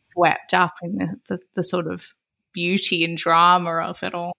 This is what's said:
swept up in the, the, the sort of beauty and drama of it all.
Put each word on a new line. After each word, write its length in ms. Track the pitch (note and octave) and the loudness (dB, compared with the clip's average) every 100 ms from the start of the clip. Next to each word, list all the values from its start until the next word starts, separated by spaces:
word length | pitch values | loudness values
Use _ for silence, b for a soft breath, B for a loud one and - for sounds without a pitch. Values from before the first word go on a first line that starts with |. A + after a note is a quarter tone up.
| - | -6
swept 400 | F3 E3+ - - | 0 2 0 -2
up 220 | F#3 F3 - | 0 0 -4
in 140 | F3 G3 | -10 -6
the, 180 | F3 G3+ - | -6 -8 -10
the, 120 | F3+ _ - | -10 _ -4
the 80 | |
sort 240 | F3 F3+ E3 | -2 -2 -4
of 260 | F3+ - _ _ _ _ | -8 -14 _ _ _ _
beauty 500 | - F3 F#3+ - F3 | -4 0 0 0 0
and 140 | E3 E3 | 0 -2
drama 640 | E3+ E3 F3 F3+ E3+ E3 | 2 4 6 4 2 -4
of 240 | E3 - | -4 -6
it 100 | - | -8
all. 200 | F3 F3 | -6 -8